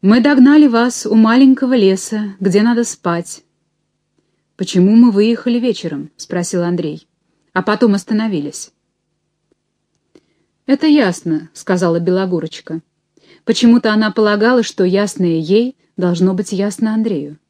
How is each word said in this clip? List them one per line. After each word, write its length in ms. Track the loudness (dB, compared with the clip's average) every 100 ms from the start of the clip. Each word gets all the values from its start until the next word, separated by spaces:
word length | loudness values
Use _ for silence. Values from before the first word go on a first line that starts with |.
Мы 200 | 4 4
догнали 480 | 4 4 6 6 4
вас 380 | 4 0 -4 -2
у 80 | 2
маленького 580 | 4 4 4 4 0
леса, 600 | 2 2 0 -4 -8 -8 -4
где 240 | 0 0
надо 220 | 2 0
спать. 580 | -4 -6 -6 -6 -8 -16 _ _ _ _ _ _ _ _ _ _ _ _
"Почему 380 | -4 2 4 6
мы 160 | 4
выехали 480 | 4 0 0 -2 -2
вечером?" — 500 | -2 -4 -6 -10 -12 _
спросил 480 | -10 -8 -4 -4
Андрей. 420 | -4 -4 -6 -10 _ _ _ _ _
"А 100 | -6
потом 320 | -4 0 0
остановились". 800 | 0 -2 -6 -4 -6 -8 -12 -18 _ _ _ _ _ _ _ _ _ _ _ _ _ _ _ _ _ _ _ -4
"Это 220 | -2 2
ясно", — 600 | 2 2 -2 -4 -6 -6
сказала 480 | -20 -4 -2 0 -2
Белогорочка. 800 | -2 -2 -2 -4 -6 -14 -12 -14 _ _ _ _ _ _
Почему-то 480 | -6 2 4 4 2
она 180 | 0 -2
полагала, 540 | 0 0 2 2 2
что 180 | -2 -2
ясное 560 | -2 0 -2 -2 -2 -2
ей 380 | 0 0 0 -6 _ -6
должно 380 | -4 0 -2
быть 160 | -2 -6
ясно 420 | -4 -6 -4 -4
Андрею. 460 | -2 -4 -4 -8 -16 _